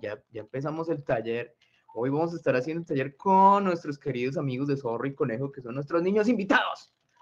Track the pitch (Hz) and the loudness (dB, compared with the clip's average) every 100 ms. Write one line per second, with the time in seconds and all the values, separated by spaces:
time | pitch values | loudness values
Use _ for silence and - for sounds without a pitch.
0 | 104 107 _ 113 107 131 147 160 165 160 | -8 -8 _ -14 -10 -6 -6 -4 -4 -4
1 | 143 123 113 117 117 _ _ _ _ - | -2 -2 -2 -4 -6 _ _ _ _ -4
2 | 127 143 170 165 - 127 131 160 170 143 | -2 0 -2 -2 0 0 0 -4 -2 -2
3 | 135 - 196 190 196 202 196 170 156 143 | -2 -2 4 8 8 6 4 -2 -4 -8
4 | 147 123 123 139 143 127 143 135 123 113 | -4 -2 -2 -2 -2 -2 -2 -2 -2 -4
5 | 135 139 139 113 139 139 123 131 143 170 | -4 -4 -2 -2 -6 -8 -10 -8 -2 0
6 | 175 208 214 226 196 254 208 - - _ | 2 2 2 2 4 2 2 -6 -14 _
7 | _ _ | _ _